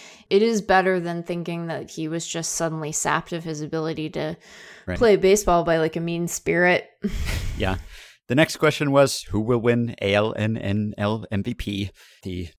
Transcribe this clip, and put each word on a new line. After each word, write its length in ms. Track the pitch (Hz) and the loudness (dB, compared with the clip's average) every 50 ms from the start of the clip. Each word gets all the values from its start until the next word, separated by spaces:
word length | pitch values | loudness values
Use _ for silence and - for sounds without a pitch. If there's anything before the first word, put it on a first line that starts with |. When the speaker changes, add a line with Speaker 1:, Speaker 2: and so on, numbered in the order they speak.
| - - - - - _ | -20 -20 -20 -20 -4 _
Speaker 1:
it 120 | 190 202 220 | 2 4 4
is 200 | 233 226 208 202 | 4 2 0 2
better 380 | - 185 190 180 190 185 180 | 2 4 4 4 4 2 0
than 220 | 170 170 170 170 170 | -2 -4 -6 -6 -6
thinking 420 | - 175 170 165 170 170 170 170 | -6 -6 -6 -6 -6 -6 -6 -6
that 240 | 165 156 160 156 - | -6 -8 -8 -10 -10
he 180 | - - 160 156 | -10 -8 -6 -6
was 180 | 165 170 165 | -6 -6 -6
just 260 | - - 170 160 - - | -6 -6 -6 -6 -6 -4
suddenly 400 | - 170 165 160 160 156 147 156 | -4 -4 -4 -4 -6 -6 -6 -6
sapped 400 | - - 147 147 160 - - 175 | -4 -2 -2 -2 -2 -2 -6 -8
of 100 | 165 165 | -8 -8
his 160 | 165 156 147 151 | -8 -8 -8 -8
ability 480 | - 160 160 156 160 156 156 156 156 | -6 -4 -4 -4 -4 -4 -6 -6 -6
to 260 | - 156 147 156 165 - - - - - - - - - - | -6 -6 -6 -6 -8 -10 -14 -20 -20 -20 -20 -20 -20 -12 -8
Speaker 2:
Right. 100 | - 90 87 | -6 0 4
Speaker 1:
play 180 | 247 220 196 | 6 6 6
baseball 480 | 170 180 190 196 208 - 190 175 170 165 | 6 6 6 4 4 4 4 2 4 4
by, 140 | 170 165 165 | 2 2 2
like, 180 | 160 160 160 | 2 0 -2
a 40 | 170 | -4
mean 280 | 165 170 170 170 175 170 | -4 -4 -2 -2 -4 -4
spirit. 600 | - - - - 165 170 180 180 180 - - - _ _ - | -6 -4 -2 0 2 4 4 4 4 2 0 -6 _ _ -6
<laughs> 560 | 202 - - - - - - - - - - | -4 -4 -2 -2 -2 -2 -2 -4 -4 -4 -2
Speaker 2:
Yeah. 180 | 101 92 92 92 - - - - - - - _ _ - | -2 -2 -2 -2 -6 -10 -18 -20 -20 -20 -20 _ _ 0
The 60 | 123 | 2
next 220 | 143 160 - - - | 2 4 2 2 2
question 340 | 160 151 147 - 151 143 139 | 2 2 2 2 0 4 6
was, 300 | 139 139 131 - - - - | 6 6 4 2 -2 -6 -4
"Who 100 | 101 104 | -2 -2
will 180 | 110 113 123 120 | 0 2 0 2
win 380 | 110 120 120 120 117 113 - - - | 2 2 2 2 0 -2 -4 -2 0
A 120 | 98 98 | 2 4
L 180 | 101 107 113 - | 4 2 2 0
and 260 | - 107 110 110 113 | -2 -2 -2 -2 -2
N 340 | 101 98 101 107 107 104 - - | -2 -2 0 0 -2 -2 -4 -2
L 260 | 104 104 110 110 104 - 110 | -2 -2 -2 -4 -4 -4 -4
M 100 | 101 98 | -4 -4
V 120 | 120 120 | -4 -6
P?" 360 | - - 101 104 98 101 98 - _ - - _ _ - | -6 -6 -6 -4 -4 -6 -6 -8 _ -20 -20 _ _ -10
The 260 | 95 90 90 87 85 - | -8 -8 -8 -8 -10 -12